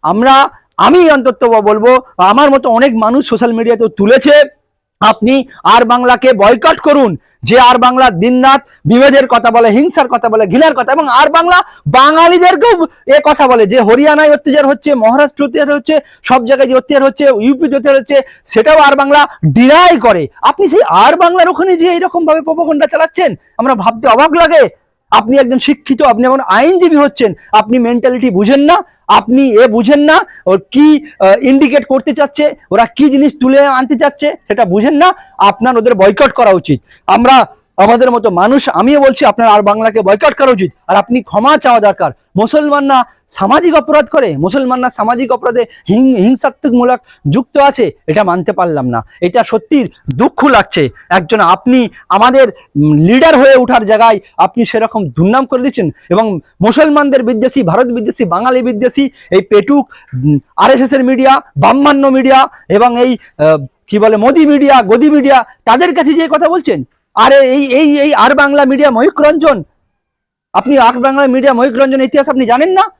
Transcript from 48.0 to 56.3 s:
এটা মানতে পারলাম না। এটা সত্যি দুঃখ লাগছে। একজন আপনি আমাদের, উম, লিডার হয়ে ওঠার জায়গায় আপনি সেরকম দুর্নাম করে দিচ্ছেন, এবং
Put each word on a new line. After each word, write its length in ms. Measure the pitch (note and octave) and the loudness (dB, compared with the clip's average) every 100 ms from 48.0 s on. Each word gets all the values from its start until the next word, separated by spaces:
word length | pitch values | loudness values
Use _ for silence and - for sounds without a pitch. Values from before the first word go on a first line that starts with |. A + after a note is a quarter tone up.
| - | -6
এটা 160 | D#3 | -4
মানতে 280 | G3 F3 E3 | -2 -4 -4
পারলাম 340 | F#3 F3 D3+ B2+ | -4 -4 -4 -4
না। 160 | A#2 - _ | -6 -10 _
এটা 220 | F3 A#3+ | -4 -4
সত্যি 440 | A3 A3 - D4 A#3 _ - B2 | -4 -6 -2 -4 -4 _ -10 -4
দুঃখ 300 | - - C#4+ | -4 -2 0
লাগছে। 440 | A#3+ F#3+ F#3 C3+ - _ | 2 0 -4 -4 -6 _
একজন 300 | F#3 D#3 A3 | -4 -2 -2
আপনি 500 | E3+ F#3 - B3+ A3+ - _ | 0 0 0 -2 -2 -8 _
আমাদের, 380 | F#3+ A#3 C4 B3 - _ C#3+ | 0 2 2 0 -2 _ -4
উম, 180 | D3+ | 0
লিডার 440 | D3+ E3 B3 D#4+ C#4+ | 2 2 2 2 4
হয়ে 180 | C4+ C4+ | 4 4
ওঠার 300 | B3 B3+ G#3 | 2 -2 0
জায়গায় 340 | G#3+ A3+ G#3 _ - | 0 2 0 _ -4
আপনি 280 | - - A#3 | -4 -2 -4
সেরকম 420 | A#3 A3 A3+ F3 | -4 -4 -6 -8
দুর্নাম 380 | B2 F3+ B3 C4+ | -2 0 0 -2
করে 160 | B3+ | -4
দিচ্ছেন, 280 | C4 B3 F3 - _ | -4 -4 -6 -8 _
এবং 300 | F3+ A3+ | -2 -2